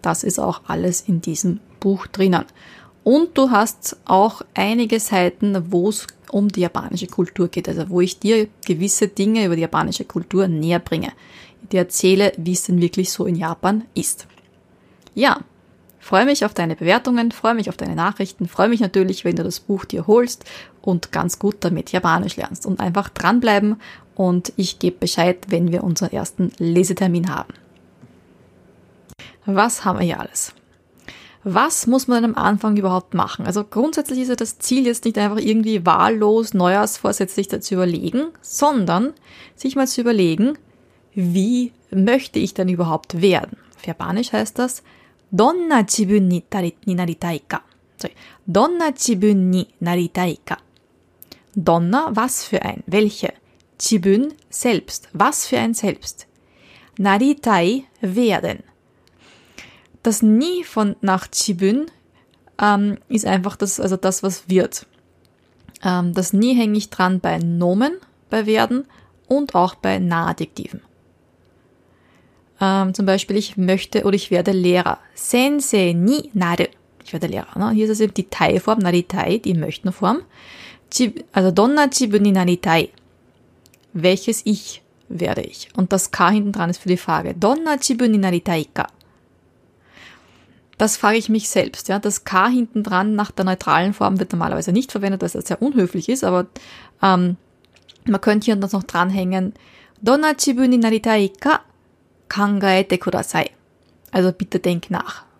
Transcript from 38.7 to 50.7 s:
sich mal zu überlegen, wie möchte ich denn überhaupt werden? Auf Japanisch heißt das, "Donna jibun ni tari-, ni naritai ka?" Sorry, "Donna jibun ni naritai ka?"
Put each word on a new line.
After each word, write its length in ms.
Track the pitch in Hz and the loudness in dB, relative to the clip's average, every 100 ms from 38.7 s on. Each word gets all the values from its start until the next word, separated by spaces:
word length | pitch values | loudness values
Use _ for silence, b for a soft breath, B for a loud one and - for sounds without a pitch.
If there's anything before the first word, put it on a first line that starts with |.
| 269 175 175 262 - B B B _ | 2 0 0 0 -6 B B B _
sich 200 | 269 269 | -4 -2
mal 120 | 262 | -2
zu 140 | - | 0
überlegen, 560 | 233 220 170 160 240 302 _ b b b _ | 0 4 2 2 0 0 _ b b b _
wie 600 | 202 175 180 196 247 240 _ _ | -4 0 0 2 0 -2 _ _
möchte 500 | 190 190 262 - - | 2 4 2 0 -4
ich 140 | 190 | -4
denn 160 | - 185 | -2 -2
überhaupt 520 | 180 170 160 - 170 | 0 0 -2 -4 2
werden? 360 | 190 170 - - _ _ | 4 2 -2 -14 _ _
Auf 100 | - | -12
Japanisch 460 | - - 190 247 | -8 -4 -4 -2
heißt 280 | 220 220 - | -4 -4 -4
das, 240 | 254 - b b b b _ | -4 -6 b b b b _
"Donna 500 | 180 240 359 339 277 | 2 4 2 2 2
jibun 460 | 202 - 190 208 185 | 2 0 2 4 4
ni 160 | 175 - | 0 -4
tari-, 280 | 196 170 - - | -4 -4 -6 -4
ni 80 | 180 | -2
naritai 460 | 175 165 175 160 _ | -4 -4 -6 -6 _
ka?" 140 | - _ _ _ - | -10 _ _ _ -14
Sorry, 160 | - - B B - | -14 -14 B B 0
"Donna 460 | 180 285 349 320 - | 2 2 2 -2 -2
jibun 540 | - 202 214 196 185 | -2 2 4 4 4
ni 180 | 185 - _ | 0 -2 _
naritai 580 | 170 175 170 - 180 - - | -2 0 -2 -2 -2 -4 -8
ka?" 120 | - _ | -10 _